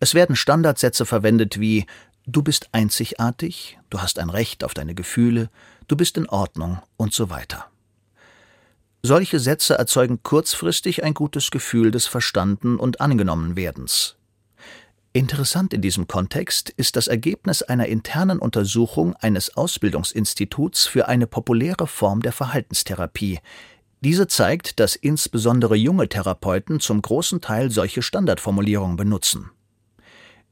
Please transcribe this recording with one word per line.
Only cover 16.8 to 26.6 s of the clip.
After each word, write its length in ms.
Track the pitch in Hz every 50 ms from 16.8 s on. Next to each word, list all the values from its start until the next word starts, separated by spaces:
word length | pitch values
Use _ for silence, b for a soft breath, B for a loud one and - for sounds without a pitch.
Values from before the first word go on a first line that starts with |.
| 135 - -
das 140 | 120 - -
Ergebnis 540 | 123 113 117 160 208 - - 190 165 -
einer 240 | - - 127 123 113
internen 520 | - 113 113 - - - 156 185 190 185 -
Untersuchung 800 | - 117 - 110 101 101 107 117 117 - - 156 165 175 180
eines 400 | - - 110 104 92 - - -
Ausbildungsinstituts 1300 | - 156 175 - - - 101 - 76 92 - - 110 104 - - - 101 - - 135 147 185 - - -
für 220 | - - 127 - -
eine 180 | 127 120 120
populäre 600 | - - 139 - - 117 117 131 175 - - 160
Form 340 | - - - 107 98 101 113
der 100 | 113 120
Verhaltenstherapie. 1080 | - - 135 123 131 135 - - - - - - 95 90 87 80 - - 104 98 90 80 - B B B B B B B B B _ _
Diese 260 | - 143 170 190 196 -
zeigt, 500 | - - - 98 151 175 - - - -
dass 160 | 110 98 -
insbesondere 840 | - - 143 151 151 - - - 117 107 117 123 123 117 104 107
junge 340 | 107 113 151 185 185 123 -
Therapeuten 680 | - 101 92 95 90 - - 98 90 98